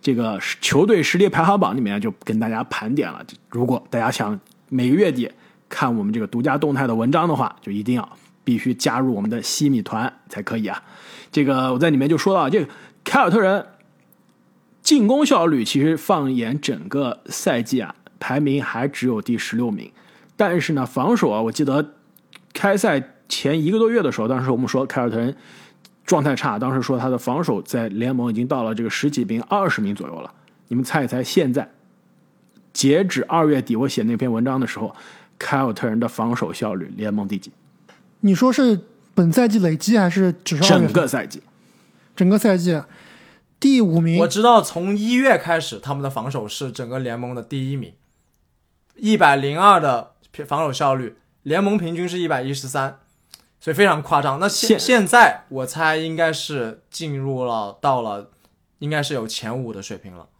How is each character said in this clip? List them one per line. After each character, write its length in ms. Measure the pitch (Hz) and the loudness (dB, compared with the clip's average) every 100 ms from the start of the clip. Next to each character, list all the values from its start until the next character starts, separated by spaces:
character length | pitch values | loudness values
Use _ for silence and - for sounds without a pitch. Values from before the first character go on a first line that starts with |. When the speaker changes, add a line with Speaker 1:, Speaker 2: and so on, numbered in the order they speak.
Speaker 1:
这 120 | - | 0
个 240 | 120 113 101 - - | 0 0 -4 -6 -6
球 240 | - 139 | 0 2
队 180 | 196 208 | 4 4
实 140 | 143 175 | 2 2
力 140 | 196 | 2
排 120 | 160 | 4
行 160 | 165 202 | 2 4
榜 160 | 151 | 2
里 60 | 113 | 0
面 180 | 110 101 | -2 -2
就 120 | 110 95 | -4 -6
跟 140 | - 110 | -4 -2
大 120 | 113 | -2
家 120 | 113 | -4
盘 300 | - - 110 | -6 -8 -4
点 160 | 143 104 | -2 -4
了。 140 | 73 - - _ | -6 -18 -20 _
如 160 | 120 | -4
果 180 | 123 123 - | 0 -2 -2
大 100 | 117 | -2
家 120 | 123 | -2
想 280 | - 107 104 _ _ _ | -2 -4 -6 _ _ _
每 220 | 131 123 | -2 2
个 40 | |
月 160 | 151 196 | 4 4
底 200 | 127 113 - _ _ _ | 2 -6 -8 _ _ _
看 260 | - 139 117 | -4 -2 0
我 60 | |
们 100 | 101 | -2
这 80 | 110 | -2
个 60 | 104 | -4
独 160 | 120 | -2
家 160 | 135 143 | 0 2
动 160 | 151 | 0
态 120 | 139 135 | 0 0
的 80 | |
文 160 | 113 117 | 0 2
章 160 | 160 170 | 2 2
的 80 | |
话， 220 | 147 113 - | 0 -2 -4
就 100 | - | -8
一 100 | 101 | -6
定 120 | 104 | -2
要 120 | 123 - - _ _ | -2 -4 -14 _ _
必 140 | - 117 | -2 0
须 160 | 127 | 0
加 240 | 123 - 120 | -2 -2 0
入 160 | 131 | 0
我 60 | 107 | 0
们 80 | 104 | -2
的 120 | 117 | -4
洗 280 | 110 - 147 | -6 0 2
米 100 | 131 | 2
团 400 | 98 110 123 - _ | 0 -4 -6 -8 _
才 140 | - | -12
可 160 | 101 117 | -6 -6
以 80 | 104 | -6
啊。 160 | 107 - - - - - | -8 -14 -20 -20 -20 -6
这 140 | - | 0
个 300 | 139 131 131 | 2 2 0
我 40 | 123 | 2
在 120 | 165 | 2
里 60 | 143 | 2
面 100 | 139 | 2
就 80 | 160 | 2
说 180 | - | 2
到， 140 | 190 165 | 2 2
这 160 | 196 | 0
个 60 | 147 - - _ | -2 -8 -20 _
凯 160 | - 277 | -2 2
尔 100 | 214 | 4
特 80 | 202 | 4
人 280 | 190 196 - _ _ _ _ _ _ _ _ _ _ _ | 2 0 -4 _ _ _ _ _ _ _ _ _ _ _
进 260 | - 294 208 | 2 4 4
攻 200 | 269 294 | 2 4
效 180 | 240 | 4
率 180 | 170 143 | 4 2
其 160 | 110 143 | 0 0
实 160 | 147 | 2
放 380 | 160 - 185 139 | 0 0 0 2
眼 260 | 131 113 143 | -2 -2 -4
整 300 | 143 104 87 | -4 -6 -4
个 320 | 143 135 - - | -4 -4 -6 -12
赛 340 | - - 127 | -4 -2 0
季 220 | 113 131 | 0 -2
啊， 120 | 90 - - _ | -4 -12 -20 _
排 220 | - 131 | -6 -2
名 240 | 147 139 | 0 0
还 240 | - 113 135 | -2 -4 -6
只 180 | 139 127 | -2 -2
有 140 | 110 | -2
第 160 | 101 117 | -2 -4
十 180 | - | -2
六 160 | 113 120 | -2 -2
名， 220 | 101 - _ _ _ _ _ | -4 -10 _ _ _ _ _
但 200 | 202 175 | 0 2
是 140 | - | 0
呢， 140 | 151 127 | -2 -2
防 280 | - 139 | -2 0
守 160 | 233 151 | 2 2
啊， 120 | 104 | 0
我 100 | 113 | -2
记 140 | 113 147 | -2 0
得 300 | 139 151 _ _ _ _ - _ | 0 -2 _ _ _ _ -20 _
开 240 | - 202 196 | -2 0 2
赛 380 | 214 143 135 _ _ | 2 0 -2 _ _
前 340 | - 139 160 | -4 -2 0
一 80 | 151 | 0
个 80 | 214 | 2
多 120 | 220 | 2
月 120 | 233 | 2
的 80 | 156 | 0
时 120 | 110 | -2
候， 40 | 110 | -2
当 160 | 131 | -2
时 80 | 127 | 0
我 60 | 120 | 0
们 100 | 123 | 0
说 200 | 135 131 | -2 -2
凯 160 | - | -2
尔 80 | 120 | -2
特 80 | 113 | -2
人 180 | 117 135 - - - _ _ _ - | -4 -6 -14 -20 -20 _ _ _ 0
状 180 | 180 | 2
态 100 | 147 | 2
差， 240 | 131 135 107 | 0 -2 -2
当 160 | 127 | -2
时 60 | 131 | -2
说 180 | 120 127 | -2 -2
他 120 | 131 | 0
的 80 | 127 | -2
防 260 | - 131 | -2 -4
守 160 | 160 107 | -2 -4
在 300 | - 127 113 | -4 -4 -4
联 260 | 98 120 131 | -4 -2 -2
盟 140 | 120 | -2
已 20 | |
经 160 | 110 123 | -2 -2
到 140 | 139 | -2
了 120 | 113 | -2
这 80 | 110 | -4
个 60 | 113 | -4
十 220 | - 151 | -2 -4
几 120 | 143 107 | -2 -4
名、 160 | 113 | -4
二 260 | 120 202 190 | -2 0 0
十 140 | - | -2
名 120 | 101 | -4
左 140 | 98 73 | -6 -10
右 60 | |
了。 180 | 82 64 _ _ _ _ | -12 -16 _ _ _ _
你 60 | |
们 80 | 120 | -4
猜 220 | 131 160 | -2 -2
一 20 | 127 | -2
猜， 160 | 123 | -4
现 300 | 123 - 147 | -2 0 2
在 180 | 127 - _ _ _ _ _ _ _ _ _ _ | -2 -4 _ _ _ _ _ _ _ _ _ _
截 320 | - 139 151 | -2 2 4
止 180 | 196 135 | 2 -2
二 220 | - 170 156 | -2 2 2
月 140 | 143 | 2
底， 160 | 120 113 | 0 -2
我 100 | 131 | -2
写 160 | - | -2
那 120 | 113 117 | -2 -2
篇 160 | 127 | -2
文 100 | 113 | 0
章 160 | 123 135 | 0 -2
的 80 | 123 | -4
时 120 | - | -6
候， 180 | 104 - - - _ _ | -10 -10 -20 -20 _ _
凯 200 | - 139 | -4 -2
尔 120 | 135 | -2
特 120 | 104 120 | -2 -2
人 140 | 110 | -2
的 80 | 117 | -4
防 260 | - 117 | -2 -2
守 160 | 120 85 | -2 -4
效 220 | 87 107 | -4 -6
率 180 | 95 82 98 | -6 -8 -8
联 160 | 107 | -4
盟 160 | 104 98 | -4 -4
第 80 | 98 | -8
几？ 160 | - _ _ _ _ - _ _ | -10 _ _ _ _ -20 _ _
Speaker 2:
你 140 | 208 | 2
说 180 | 185 254 | 4 4
是 280 | 254 262 208 - _ _ | 4 4 2 -2 _ _
本 180 | - 170 | 2 4
赛 140 | 160 240 | 4 4
季 120 | 214 | 4
累 180 | 175 160 | 2 0
积 220 | - 226 | 2 4
还 100 | 185 | 4
是 240 | 175 185 175 | 4 2 0
只 120 | - 156 | -4 2
是 160 | 190 | 4
二 80 | 170 | 6
月 60 | 151 | 4
份？ 0 | |
Speaker 1:
整 60 | |
个 140 | 180 151 | 2 0
赛 200 | 127 - | -4 -6
季。 160 | - _ _ _ _ _ _ _ - | -12 _ _ _ _ _ _ _ 0
Speaker 2:
整 120 | 185 | 2
个 100 | 208 | 4
赛 180 | 220 185 | 4 2
季。 240 | 175 160 - - - - - _ _ _ | 2 -2 -4 -20 -20 -20 -20 _ _ _
第 200 | 277 269 | 2 4
五 200 | 208 165 | 4 4
名。 200 | 165 165 | 4 2
Speaker 3:
我 80 | 170 | 2
知 120 | 190 | 4
道 220 | 233 233 | 6 6
从 340 | 175 170 180 202 | 4 -4 -4 -2
一 180 | 214 | 0
月 220 | 247 269 190 | 2 4 2
开 220 | 165 165 | 2 -2
始， 220 | 143 104 | -2 -10
他 120 | 131 | -8
们 100 | 139 | -6
的 60 | 139 | -6
防 220 | 131 117 | -6 -8
守 160 | 135 107 | -8 -8
是 240 | - 135 | -8 -10
整 180 | - 120 | -8 -8
个 120 | 131 | -6
联 180 | 127 117 | -6 -8
盟 160 | 123 | -8
的 80 | 123 | -10
第 300 | 113 139 131 | -10 -8 -6
一 40 | 139 | -6
名， 160 | 98 - _ _ _ _ _ _ _ _ _ | -8 -16 _ _ _ _ _ _ _ _ _
一 220 | _ 208 214 | _ 0 6
百 180 | 160 | 6
零 260 | 139 139 147 | 4 0 2
二 200 | 202 190 | 6 6
的 320 | 151 120 - _ _ - 143 | 4 -2 -4 _ _ -16 -6
防 140 | 147 | -4
守 120 | 160 | -2
效 220 | 131 147 | 0 0
率， 220 | 131 120 - _ _ | 0 -4 -12 _ _
联 200 | 139 160 | -4 0
盟 140 | 202 208 | 0 0
平 200 | 170 175 | -2 -6
均 120 | 180 | -6
是 120 | 180 | -4
一 80 | 165 | -2
百 140 | 143 | -2
一 120 | 131 | -4
十 140 | 139 135 | -8 -6
三， 320 | 139 135 - _ _ _ - _ _ | -6 -6 -8 _ _ _ -20 _ _
所 140 | - | -6
以 20 | |
非 100 | 151 | 2
常 160 | 202 151 | 4 4
夸 220 | - 151 | 2 0
张。 160 | 143 139 | 2 0
那 100 | 190 | -2
现， 200 | - - | -2 2
Speaker 1:
现 100 | 214 | 2
Speaker 3:
现 280 | - 247 190 | 4 2 6
在 380 | 240 202 - - | 8 6 4 -8
我 180 | 131 127 | -8 -8
猜 300 | 156 156 160 | -2 0 0
应 180 | 160 | -4
该 180 | 160 165 | 0 0
是 500 | 147 - 147 113 107 _ | 0 -6 -6 -6 -10 _
进 300 | - 160 139 | -12 -8 -6
入 260 | 135 131 | -6 -4
了， 320 | 123 113 104 101 | -2 -2 -4 -4
到 220 | 143 131 | -2 0
了， 280 | 113 101 101 _ _ _ _ _ | -2 -8 -12 _ _ _ _ _
应 100 | 143 | -6
该 140 | 151 | -4
是 120 | 143 | -2
有 120 | 143 113 | -4 -6
前 300 | - 113 123 | -8 -8 -8
五 160 | 123 | -8
的 100 | 101 | -10
水 160 | 95 98 | -12 -14
平 180 | 98 90 | -16 -20
了。 120 | 80 _ | -20 _